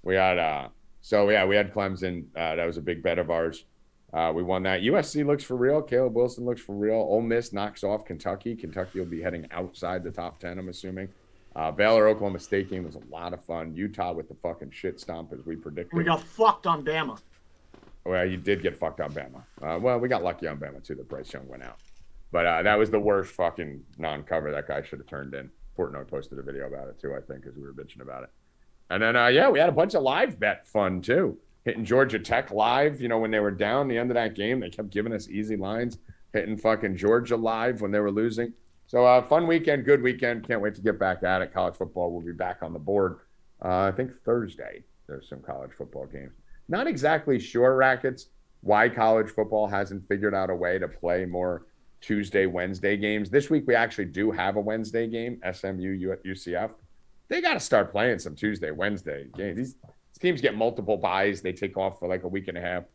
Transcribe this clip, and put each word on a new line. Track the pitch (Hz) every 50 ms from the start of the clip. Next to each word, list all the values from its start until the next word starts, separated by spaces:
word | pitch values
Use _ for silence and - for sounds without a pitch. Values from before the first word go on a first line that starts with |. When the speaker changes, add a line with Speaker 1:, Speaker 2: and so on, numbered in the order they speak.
Speaker 1:
We | - 90 95
had, | 95 92 92 90 87
uh, | 82 78 76 71 65 57 - - _ - - -
so | - - 110 101 101 101
yeah, | 107 104 92
we | 95 101
had | 104 104 101
Clemson. | - 110 98 95 95 87 92 90 90 85 76 - -
Uh, | 80 82 82 80
that | 82 85
was | 85 80
a | 82
big | 76 82 87 85
bet | 85 90 85 87
of | 87 78
ours. | 85 82 82 82 80 - - _ _ _ _ _ _ _ _ _
Uh, | - 80 82 82 78
we | 85
won | 90 85 95 92 92
that. | 95 95 90
U | 95 120 156 185
S | 156 -
C | - 147 147
looks | 143 147 147
for | - - 127
real. | 123 123 131 147 156
Caleb | 147 - 123 123 131 123 110
Wilson | 117 123 123 120 - 120
looks | 123 120 117
for | - - 101
real. | 101 104 107 110
Ole | 113 107 - 101 110
Miss | 117 113 117 117 117 -
knocks | 98 101 101 104 - -
off | - 98 104 104 -
Kentucky. | - 90 78 - 92 92 104 - 117 117
Kentucky | 117 - 82 78 95 92 92 - 95
will | 90
be | 85 85 80
heading | 85 90 87 85 78 76
outside | 82 87 92 87 _ - 90 87 92 90 82
the | 85
top | - - 87 85 - -
ten, | - 87 87 95
I'm | 95 92
assuming. | 87 - - 95 92 92 98 98 - _ _ _ _ _ _ - -
Uh, | - 80 80
Baylor, | 78 - 101 110 113 113 107 110
Oklahoma | 110 107 101 101 95 85
State | - - 104 98 95 98
game | 101 92 90
was | 78 76
a | 73 - -
lot | 69 82 87 87
of | 90 90
fun. | - - 85 82 80 82 78
Utah | 82 98 101 98 - 90 87
with | 85 82 78 -
the | 78
fucking | _ - 85 82 - 80 67
shit | - - - 92 82 -
stomp | - - 85 82 82 -
as | 76 - -
we | 82 82
predicted. | 80 - 78 73 80 90 - -
Speaker 2:
We | 170 170
got | 175 185 -
fucked | - - - - 220 220 202 - -
on | 180 165 156 139
Bama. | 151 156 160 156 127 110 - _ - - _ _ _ - _ _ _ - - - - - - -
Speaker 1:
Well, | 87 92 90 90 95
you | 92
did | 90 73 95 101 90
get | 78 90 85
fucked | - - 80 - -
on | 76 71
Bama. | 71 71 69 64 65 62 - _ - -
Uh, | - 78 82 85
well, | 107 127 123 120
we | 120 123
got | 127 98
lucky | 87 90 85 - 90
on | 80 76 71
Bama, | 71 71 69 71 -
too, | - 78
that | 65 67 -
Bryce | 71 67 69 -
Young | - 67 67 65
went | 64 64
out. | 64 62 - - - - - - - - - - - -
But, | - 87 85
uh, | 87 82 80
that | 87 104 104 104
was | 110 101
the | 107 107
worst | 101 104 101 98 92 - -
fucking | - 90 85 - - 85 73 71 71 - - - -
non-cover | 80 80 76 73 76 - 85 80 73 76
that | 73 71 71
guy | - 71 71
should | 71 - - 69
have | 69
turned | - - 71 71 67 65
in. | 69 67 67 - _ - - - -
Portnoy | 90 67 67 71 65 -
posted | - 69 67 - 69 67
a |
video | 67 67 69 67 67
about | 65 67 67 67 67
it, | 67 -
too, | - 69 69
I | 67
think, | 65 - 69 69 64
'cause | 67 62
we | 73
were | 69 71 67
bitching | 69 69 64 - 64
about | 64 65 65 64 64
it. | - _ _ _ _ _ _ _ _ _ - _ _
And | 87 98
then, | 110 113 120
uh, | 123 120 120
yeah, | 127 147 262 277
we | 202 143
had | 160 175
a |
bunch | 143 135 170 202 185
of | 170
live | 139 131 139 170 247 262 170 90
bet | 107 104 92 - -
fun, | - - 107 101 92 92 90
too. | 87 - 120 170 190 104 - - _ _ _ _ _
Hitting | 120 95 - 113
Georgia | 98 120 127 139 135 - 107
Tech | 85 - 113 120 135 -
live, | 101 104 107 117 123 135 143 151 143 131
you | 123 117
know, | 117 113
when | 113 110
they | 110 107
were | 104 104
down | 98 90 104 104 117 135 143
the | 135 120 113
end | 120 123
of | 120
that | 120 117 110 -
game, | 98 101 110 127 131
they | 101 90
kept | - - 110 98
giving | 95 104 107 117
us | 113 101 - -
easy | - 104 107 107 110
lines. | 98 95 95 107 113 123 120 - - - - - _ - _
Hitting | - 107 85 101 110
fucking | 104 - 110 110 107 113 98 95
Georgia | 85 95 101 113 120 120 120 120
live | 117 113 113 113 110 113 127 123 107
when | 107 98
they | 101 104
were | 104 101
losing. | 98 107 110 117 110 110 117 120 - - - - _ _ _ _
So, | - 120 123
uh, | 123 123 127
fun | 123 - 147 160 170
weekend, | 165 165 165 165 160 147 139 117
good | 127 147 135
weekend. | 120 127 123 - 127 120 120 117 104
Can't | - 120 110
wait | 101 107 104
to | 98
get | 95 110 101 -
back | 101 95 92 90
at | - 90 95 92
it. | 92 -
College | - 92 92 90 87
football | - 92 87 - 92 87 87
will | 85 87
be | 82 85
back | 85 85 90 92 90 -
on | 87 80
the | 82 80
board, | 76 82 98 104 95 92 87 - _ _ _ _ _ _ _ _ -
uh, | 92 92 90
I | 98 98
think | 95 107 131 127
Thursday. | 127 - _ - 117 120 113 90 82 - 62 50 50 - - _ _ _ _
There's | - 73 67 67 -
some | 69 67
college | 65 - 67 67 67 65
football | - - 69 67 - 69 69
games. | 69 - 67 69 65 - - - - - - - -
Not | 165 196 269
exactly | 330 233 139 127 151 160 156 156 151 135 113
sure, | - - - 117 123 131 131
Rackets, | 131 131 131 131 123 - 131 131 - - _ _ - _ _ _ _
why | - 90 104 104 113 120
college | 117 120 110 113 113 113 107 110
football | - - 107 107 110 107 107 98
hasn't | 101 98 101 92 98 98 92 _
figured | 104 98 104 104 98
out | 95 95 92
a | 92
way | 87 90 87 90 95
to | 90 82
play | - - - 87 87 90 95
more | 90 87 90 90 90 87 85 - _ _ _ _ - - -
Tuesday, | - - 110 104 101 98 - 104 95
Wednesday | 92 87 90 90 92 98 92 98 101 104
games. | 101 104 104 104 107 104 92
This | 101 143 139 -
week, | 160 147 143
we | 127 120
actually | 113 117 117 - - 98
do | 87 76 92 104 110
have | - - 90 98 98
a | 107
Wednesday | 101 107 110 113 110 107 110 117 117
game, | 113 113 113 113 123 120 120
S | - 90 90 - -
M | 95 98 92
U, | 92 95
U-, | 95 95 90 95 92 - -
U | 95 95
C | 95 - 87 87
F. | 87 - 113 - - - _ - - _ - - - _ _
They | 277 349
gotta | 339 339 311 196
start | - - - 110 98 -
playing | - 101 113 123 113 87
some | - 85 76
Tuesday, | 73 - 107 104 92 85 78
Wednesday | 78 78 95 104 104 87 - 80 73 71 69 67 73
games. | 80 98 101 85
These, | 101 127 131 -
these | _ - - _ _ _ _ _ -
teams | - 180 175 139
get | 117 127 104
multiple | 107 110 120 117 - 98 95 107
byes. | 92 - 92 90 95 98 104 98 90
They | - 92
take | 90 - 101 98 -
off | 98 95 95 92 -
for, | 87 87
like, | 92 92 90
a | 90
week | 92 98 92 92
and | 87
a | 87
half. | 87 87 90 90 85 _ _